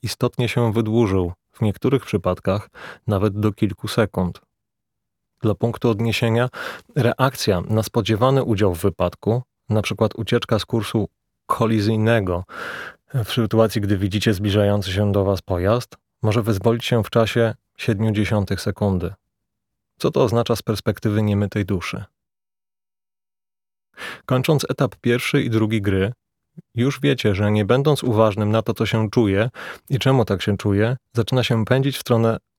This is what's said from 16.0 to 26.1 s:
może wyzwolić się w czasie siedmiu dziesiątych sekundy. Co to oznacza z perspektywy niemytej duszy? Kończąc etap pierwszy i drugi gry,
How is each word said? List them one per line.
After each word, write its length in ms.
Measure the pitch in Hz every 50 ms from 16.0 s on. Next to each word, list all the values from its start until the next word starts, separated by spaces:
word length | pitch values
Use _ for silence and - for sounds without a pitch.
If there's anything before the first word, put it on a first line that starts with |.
| _ _ _ _ -
może 200 | 107 104 120 110
wyzwolić 420 | 110 110 95 - 117 117 117 -
się 200 | - 123 113 104
w 60 | -
czasie 440 | - 117 113 107 - 117 117 110 110 - _ _ _
siedmiu 360 | - - - 110 98 110 110 104
dziesiątych 480 | 104 104 - 110 104 98 - 98 -
sekundy. 540 | - - - - 104 101 95 90 85 85 - - _ _ _ _ _ _ _ _ _ _ _ _ _ _ _ _
Co 120 | - 139
to 120 | - 135 131
oznacza 340 | 107 113 117 117 - 117
z 60 | - -
perspektywy 600 | - 107 101 - - 101 - - 110 104 107 107
niemytej 420 | 104 104 101 104 98 - 107 101
duszy? 380 | 92 101 87 - - - - 101 - _ _ _ _ _ _ _ _ _ _ _ _ _ _ _ _ _ _ _ _ _ _ _ _ _ _ _ _ _ _ _ _ _ _ _ _ _ - - - - - -
Kończąc 400 | - 131 123 131 - 156 135 - -
etap 280 | - - 139 - - -
pierwszy 420 | - 120 120 127 - - - 143 -
i 80 | 120
drugi 320 | 113 110 110 107 113 107 98
gry, 300 | 104 95 95 95 110